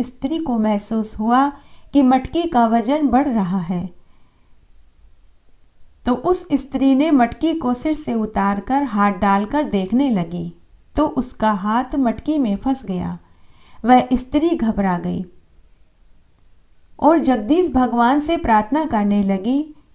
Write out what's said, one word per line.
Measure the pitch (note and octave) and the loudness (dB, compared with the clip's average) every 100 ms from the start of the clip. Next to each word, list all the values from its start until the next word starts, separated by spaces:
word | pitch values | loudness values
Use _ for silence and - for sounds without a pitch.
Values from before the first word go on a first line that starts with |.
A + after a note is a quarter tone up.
स्त्री | B3 - C4+ D#4+ | -8 -6 -6 -4
को | D#4+ A#3 | -4 -2
महसूस | G#3+ G#3 - A3+ G#3+ - | 0 -2 -2 -4 -4 -4
हुआ | A3 B3 C#4+ C#4+ - - - | 0 2 2 -2 -18 -20 -2
कि | C#4 | 2
मटकी | B3+ C4 C4 E4 | 4 4 0 -4
का | E4+ B3 A#3 | -2 2 2
वजन | A#3 A3 D4 C#4+ | 2 2 0 2
बढ़ | A#3+ D4 | 2 2
रहा | A3+ F#3 G3 | 0 0 -2
है, | E3 F3+ F3+ - - - - _ _ - _ - - _ - - - - _ - _ - - _ - | -2 -4 -6 -12 -20 -20 -20 _ _ -20 _ -20 -20 _ -20 -20 -20 -20 _ -20 _ -20 -20 _ -4
तो | |
उस | B3 E4+ F4+ - | -2 0 -2 0
स्त्री | C#4+ - B3+ C4+ | -4 -2 0 2
ने | C4 D#4 | 4 4
मटकी | C#4+ A#3 A#3 D#4 | 4 2 0 -2
को | D#4+ B3+ | -2 -2
सिर | B3 D#4 | -2 -2
से | D4+ - | -4 -4
उतारकर | A3+ G#3+ G3+ G3 G3+ - C4+ | -4 -4 -2 -2 -2 -2 -2
हाथ | C#4 G#3 G3+ | -2 0 0
डालकर | F#3 G3+ G3 G#3 C#4+ | 0 0 0 0 -2
देखने | C4+ G3 F#3+ A#3+ C#4+ | -2 -2 0 0 0
लगी, | G#3 E3 F3 E3+ - _ _ _ - | 0 -4 -6 -10 -12 _ _ _ -2
तो | D4+ | -2
उसका | - A#3+ - A3 | -2 -6 -2 -2
हाथ | G3+ G3+ A3+ B3+ | -2 -2 -2 -2
मटकी | D4 B3 A3 - D#4 | -2 -2 -2 -2 -2
में | A#3+ G3 | 0 -2
फंस | C4 C4+ | -2 -4
गया। | - F#3 F3 F3 _ _ - - - - | -4 -6 -6 -10 _ _ -20 -20 -20 -6
वह | A3 B3+ B3 | 4 4 4
स्त्री | B3+ - D4 E4 | -2 0 0 0
घबरा | E4 A3+ G#3 G3 F3 | 0 -2 0 -2 -2
गई | F3 F3+ F3+ - _ _ _ _ _ _ _ - _ _ _ - _ _ _ - | -4 -6 -8 -14 _ _ _ _ _ _ _ -20 _ _ _ -20 _ _ _ 0
और | C4+ E4 | 2 4
जगदीश | C4 B3 G#3 E4 F4 | 2 0 2 2 2
भगवान | B3+ B3+ A#3+ A#3+ D4 | 2 0 2 2 2
से | D4 E4+ | 0 -2
प्रार्थना | E4 G#3+ B3+ D4 | 2 2 2 -2
करने | D#4 A3 G#3 G3+ | 0 0 2 2
लगी | G3 F#3+ G3+ C#4 D#4 - _ | 2 0 0 -2 -2 -10 _